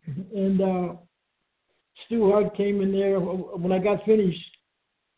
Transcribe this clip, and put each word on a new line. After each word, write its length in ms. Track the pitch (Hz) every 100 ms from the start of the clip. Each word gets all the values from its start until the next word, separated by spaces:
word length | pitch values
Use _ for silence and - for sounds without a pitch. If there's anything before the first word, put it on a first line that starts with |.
| -
<laughs> 260 | 139 190
And, 280 | 202 196 190
uh, 320 | 190 185 175 175 - _ _ _ _ _ _ _ _ - -
Stu 260 | 233 196
Hart 240 | 208 196 -
came 240 | 202 202
in 140 | 196
there. 260 | 196 196 196
When 540 | 180 180 - 180 180
I 60 | 185
got 260 | 208 202 214
finished, 340 | 220 185 160 - _ _ _ _ _ _